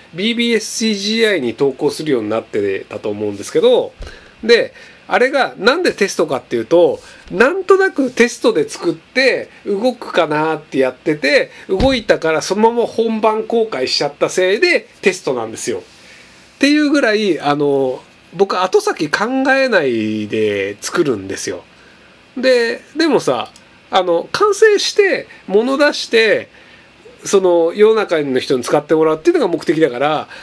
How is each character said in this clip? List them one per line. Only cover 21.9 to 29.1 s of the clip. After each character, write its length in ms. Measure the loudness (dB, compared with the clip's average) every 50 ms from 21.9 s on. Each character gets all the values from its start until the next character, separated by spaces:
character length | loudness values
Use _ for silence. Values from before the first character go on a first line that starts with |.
| -20 _ _ -20 -20 _ _ _ _ -2
で、 440 | 2 2 2 2 2 -2 -4 -8 -12 -16 -4 -2
で 100 | 0 2
も 120 | 2 2
さ、 320 | 0 0 -2 -2 -4 -8 -12 -20 -20 -20 -20 -20 _ -2
あ 120 | -2 0 0
の、 240 | 2 0 -2 -2 -4
完 220 | -2 0 0 0 2
成 260 | 4 4 4 4 4
し 140 | 0 -2 0
て 340 | 2 2 2 2 -2 -4 -10 -18 -20 -12 0
物 300 | 0 0 2 2 0 2
出 160 | 2 0 0
し 140 | -2 -8 -2
て、 420 | 0 2 2 2 2 0 -2 -8 _ -20 -20 -20 -20 -20 -20 -20 _ _ -20 -20 -20 -14 -6
そ 160 | 0 0 2
の 320 | 4 4 4 4 2 0 2
世 160 | 4 4 4
の 60 | 4
中 260 | 2 0 0 -2 -2
の 180 | -2 0 -2 -2
人 180 | 0 0 -2 -2
に 60 | 0
使 140 | 0 0 0
っ 80 | 2
て 100 | 2 2
も 80 | 2 4
ら 100 | 2